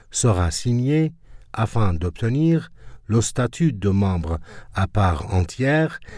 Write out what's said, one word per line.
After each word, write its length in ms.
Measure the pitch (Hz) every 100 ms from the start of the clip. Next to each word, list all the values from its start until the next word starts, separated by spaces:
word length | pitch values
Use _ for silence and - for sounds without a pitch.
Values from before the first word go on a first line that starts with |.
| -
sera 400 | - 123 90 85
signé 640 | - 123 120 127 151 156 160 - - -
afin 400 | - 110 113 101
d'obtenir 800 | 82 87 - 117 135 160 165 165 - - - -
le 140 | 113
statut 540 | 107 - 123 - 165
de 160 | 107 101
membre 500 | 98 101 90 80 82 - - -
à 140 | - 95
part 460 | 107 95 80 -
entière 680 | 92 87 - 131 156 160 - -